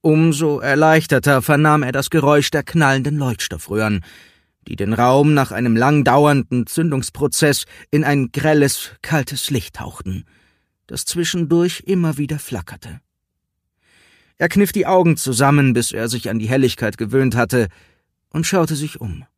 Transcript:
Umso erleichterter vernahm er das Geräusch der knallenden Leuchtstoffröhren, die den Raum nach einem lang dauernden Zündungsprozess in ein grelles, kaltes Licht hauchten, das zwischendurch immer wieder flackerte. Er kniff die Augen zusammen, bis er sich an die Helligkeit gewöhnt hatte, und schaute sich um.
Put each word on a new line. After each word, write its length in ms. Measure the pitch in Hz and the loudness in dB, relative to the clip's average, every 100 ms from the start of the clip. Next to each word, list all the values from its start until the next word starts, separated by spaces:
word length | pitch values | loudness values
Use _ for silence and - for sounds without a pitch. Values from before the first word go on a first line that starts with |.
Umso 580 | 165 156 165 147 160 143 | 2 4 2 2 -2 -2
erleichterter 800 | 131 139 156 160 160 135 147 135 | -2 2 4 4 2 0 2 0
vernahm 420 | - 147 156 151 | 2 2 4 2
er 80 | 127 | 0
das 200 | 135 135 | -4 -2
Geräusch 400 | 165 147 147 135 | 0 4 2 2
der 120 | 151 | -4
knallenden 540 | 131 170 143 135 131 147 | -2 0 2 2 -2 -2
Leuchtstoffröhren, 880 | 135 110 - 85 - 104 107 101 - - - _ _ _ - | -4 -4 -8 -10 -6 -4 -2 -2 -6 -20 -20 _ _ _ -14
die 80 | - | -6
den 160 | 98 | -4
Raum 420 | 110 123 135 147 | 2 4 4 4
nach 160 | 147 131 | 2 0
einem 260 | 98 123 113 | -2 0 2
lang 280 | 127 151 | 2 2
dauernden 640 | 123 135 147 139 120 123 113 | 4 4 4 2 0 -4 -4
Zündungsprozess 1000 | - 165 139 - - 143 - 151 - - - - | -2 -2 -2 -6 -4 -4 0 0 0 -6 -18 -2
in 140 | 151 | 0
ein 260 | 143 143 123 | 2 0 -2
grelles, 600 | - 156 151 139 - - - | -2 2 2 2 -2 -10 -16
kaltes 480 | - 160 131 139 - | -4 -4 -4 -8 -4
Licht 300 | 135 - - | -4 -6 -14
hauchten, 440 | - - 92 92 - _ _ _ _ _ _ | -14 -12 -10 -10 -12 _ _ _ _ _ _
das 180 | - | -10
zwischendurch 760 | - 175 170 180 160 170 175 - - | -8 -4 -4 -4 0 2 0 -4 -4
immer 300 | 185 165 147 | -2 -2 -2
wieder 220 | 143 151 | -4 -6
flackerte. 600 | - 113 85 - - - _ _ _ _ _ _ _ _ _ _ _ _ _ _ | -6 -10 -10 -16 -18 -20 _ _ _ _ _ _ _ _ _ _ _ _ _ _
Er 120 | 165 | 0
kniff 240 | 196 202 | 2 0
die 140 | - - | 0 2
Augen 300 | 185 170 156 | 4 4 2
zusammen, 560 | - 120 139 147 135 | 0 2 4 4 4
bis 180 | 120 117 | 2 -2
er 180 | - 113 | -4 -6
sich 220 | 117 113 | -6 -4
an 80 | 110 | -4
die 100 | 110 | -2
Helligkeit 480 | 135 127 - 113 - | 2 0 0 -6 -4
gewöhnt 380 | 110 131 131 | -2 0 0
hatte, 340 | 113 120 127 104 _ _ _ _ _ _ | 0 0 0 -2 _ _ _ _ _ _
und 180 | 151 165 | -6 -2
schaute 300 | 190 160 151 | 0 0 -2
sich 240 | 151 - | -8 -10
um. 240 | 113 71 - | -10 -12 -16